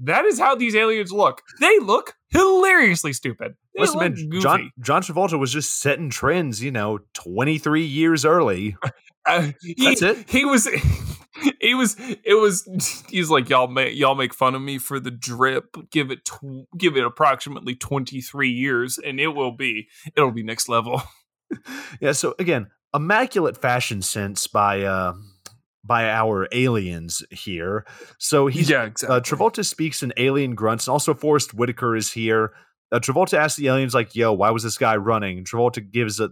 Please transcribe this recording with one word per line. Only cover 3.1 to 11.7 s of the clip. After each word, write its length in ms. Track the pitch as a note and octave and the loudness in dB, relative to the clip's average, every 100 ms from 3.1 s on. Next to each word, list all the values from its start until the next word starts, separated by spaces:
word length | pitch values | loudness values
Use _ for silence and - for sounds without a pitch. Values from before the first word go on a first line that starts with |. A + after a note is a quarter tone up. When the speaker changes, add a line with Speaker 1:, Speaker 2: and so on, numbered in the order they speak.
Speaker 1:
stupid. 420 | B2+ C3+ A2+ A#2 - _ | -4 -6 -8 -10 -14 _
They 60 | - | 0
Speaker 2:
Listen, 160 | B3+ D4+ | 0 2
Speaker 1:
look 140 | F3+ D#3+ | 0 -2
Speaker 2:
man, 120 | D#3 | -6
Speaker 1:
goofy. 140 | F3 | 0
Speaker 2:
John, 300 | D3 D3+ C3 - | 2 2 0 -8
John 220 | B2 D#3+ | 0 0
Travolta 360 | F3+ E3 F#3+ D#3+ | 0 -2 0 0
was 140 | C3 | -2
just 280 | D3 - - | -2 -4 -4
setting 300 | C#3+ C#3 D3+ | -2 -2 -4
trends, 520 | - C3 F3+ D3 G#2 | -2 0 0 -2 -4
you 80 | C3 | -6
know, 280 | A#2+ G#2 G#2 - | -4 -4 -4 -8
twenty-three 720 | - F2 F#2+ C#3 D#3 D3+ D#3 | -16 -8 -2 0 0 0 0
years 400 | D#3+ C#3 E3 D#3 | 0 0 2 4
early. 520 | D3+ F3 B2+ F#2 G#2+ F#2+ | 4 4 4 0 -4 -6
Speaker 1:
<laughs> 40 | C3+ - _ _ - | -8 -8 _ _ 0
Uh, 260 | E3+ D3 - | 0 0 -6
he, 140 | F3 E3+ | -10 0
Speaker 2:
That's 160 | C4 - | 2 4
it. 300 | F3+ A#3+ - | 2 0 -2
Speaker 1:
he 160 | C4 C#4+ | 0 2
was, 200 | C4 A#3+ | 2 2
<laughs> 960 | D3+ - - - - _ - C#4 - | 0 0 0 -4 -12 _ -2 -2 0
he 140 | A3+ | 0